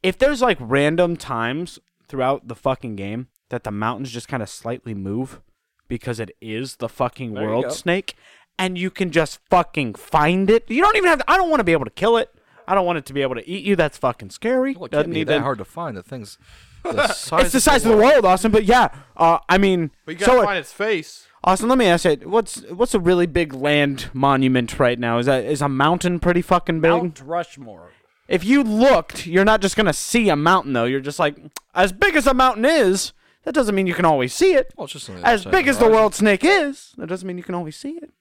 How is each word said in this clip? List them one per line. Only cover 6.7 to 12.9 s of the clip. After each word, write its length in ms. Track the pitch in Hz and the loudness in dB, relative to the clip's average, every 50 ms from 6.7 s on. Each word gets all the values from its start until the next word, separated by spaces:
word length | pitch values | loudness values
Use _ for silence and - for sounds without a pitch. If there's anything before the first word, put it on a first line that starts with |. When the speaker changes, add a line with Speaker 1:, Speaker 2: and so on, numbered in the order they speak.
| - | -10
Speaker 1:
the 120 | _ 120 113 | _ -12 -12
fucking 440 | - - 131 123 - - 131 117 107 | -4 -4 -4 -4 -4 -8 -12 -10 -8
Speaker 2:
There 80 | - | -8
you 60 | - 107 | -6 -4
Speaker 1:
world 160 | 110 - - | -2 -2 -2
Speaker 2:
go. 60 | 123 | -4
Speaker 1:
snake, 440 | - - - 175 175 196 - - - _ _ _ _ _ _ _ _ | -6 -6 -2 -2 -2 -2 -4 -8 -16 _ _ _ _ _ _ _ _
and 220 | - 190 185 185 180 | -6 -6 -4 -4 -4
you 100 | 180 185 | -6 -6
can 200 | - - 196 175 | -4 -4 -6 0
just 300 | 143 165 160 - - - _ _ | 2 0 0 0 -4 -16 _ _
fucking 440 | - 180 165 - - 156 139 117 98 | 2 2 2 0 -4 -6 -4 -4 -6
find 540 | - - - - 156 151 156 175 185 196 190 | -12 -12 -2 0 2 2 4 2 2 2 4
it. 220 | 220 226 - - | 2 2 2 -2
You 100 | 220 269 | -2 2
don't 160 | 359 415 440 | 2 2 2
even 120 | 427 381 359 | 2 2 2
have 80 | 330 277 | 2 0
to, 100 | - - | 0 0
I 80 | 330 381 | 2 2
don't 120 | 370 339 | 2 2
wanna 140 | 311 285 214 | 2 0 2
be 80 | 170 | 2
able 140 | 165 156 131 | 0 0 0
to 40 | 110 | -6
kill 280 | _ - 180 220 233 233 | _ -2 0 2 2 2
it. 120 | - _ _ _ _ _ _ _ _ - | 0 _ _ _ _ _ _ _ _ -2
I 60 | 190 | 0
don't 100 | 196 185 | 0 0
want 120 | 175 | 0